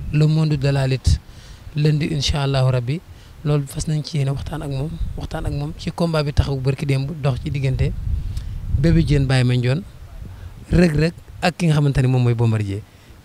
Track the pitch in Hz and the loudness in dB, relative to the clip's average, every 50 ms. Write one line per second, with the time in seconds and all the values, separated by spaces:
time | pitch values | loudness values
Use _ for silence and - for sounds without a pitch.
0 | - - 151 151 151 151 156 160 156 151 147 139 131 139 139 139 135 131 131 123 | -2 0 2 4 4 4 4 4 2 2 2 0 0 0 2 2 0 0 0 0
1 | - - - - - - - - - - - - - - - 147 147 156 151 143 | 2 2 2 2 0 -6 -20 -20 -20 -20 -20 -18 -16 -8 -2 0 2 2 2 2
2 | 160 165 165 143 131 - - 147 139 135 139 135 131 127 123 127 120 123 147 180 | 0 -2 -2 -2 -2 -2 0 0 0 0 2 2 2 2 2 0 0 -2 -4 -6
3 | - - - - - - - - - 147 147 147 139 139 - 156 151 160 151 151 | -8 -12 -20 -20 -20 -20 -14 -6 -2 0 0 0 0 -4 -6 -6 -4 -2 -2 -2
4 | 143 - - 147 135 135 143 135 - - 151 147 151 143 139 131 139 160 165 160 | -2 -2 -2 -2 0 0 -2 -4 -6 -8 -8 -8 -6 -6 -4 -4 -4 -6 -4 -4
5 | - - - - - - - 160 - - 143 143 143 151 175 - - 175 - - | -4 -4 -4 -6 -8 -6 -6 -6 -4 -4 -4 -4 -4 -6 -6 -8 -8 -6 -2 -2
6 | 175 170 160 156 147 147 135 - - 151 139 135 127 139 135 - 156 139 139 135 | 0 0 0 0 0 0 2 2 2 2 0 -2 -2 -2 -2 -2 -2 -2 -2 -2
7 | 135 143 170 151 131 147 127 - - 156 139 143 135 135 127 123 131 135 - - | -2 -4 -6 -4 -2 -2 -2 -2 -4 -4 -4 -2 -2 0 0 0 0 0 -2 -2
8 | - - - - - - - - - - - - - - - - 139 170 160 165 | -2 -2 -2 -2 -2 -4 -6 -6 -6 -8 -8 -8 -4 -2 0 2 4 6 6 6
9 | 160 123 143 139 135 127 131 127 123 123 123 123 120 123 131 175 208 - - - | 6 4 4 2 4 4 2 2 4 2 2 2 2 0 0 -2 -4 -8 -14 -18
10 | - - - - - - - - - - - - - - - 170 180 175 147 147 | -18 -16 -14 -14 -14 -14 -14 -14 -16 -16 -16 -14 -2 2 4 4 6 4 4 2
11 | 156 170 - - - - - - - 185 - - 175 160 147 151 147 143 127 143 | 0 0 -2 -6 -14 -20 -6 -2 -2 -2 0 2 2 2 4 4 4 2 4 4
12 | 127 127 127 127 123 120 120 117 120 113 110 107 104 98 98 104 - - - - | 4 4 4 4 4 2 2 2 2 2 2 0 0 -2 -4 -6 -8 -12 -18 -20
13 | - - - - - | -20 -20 -20 -2 2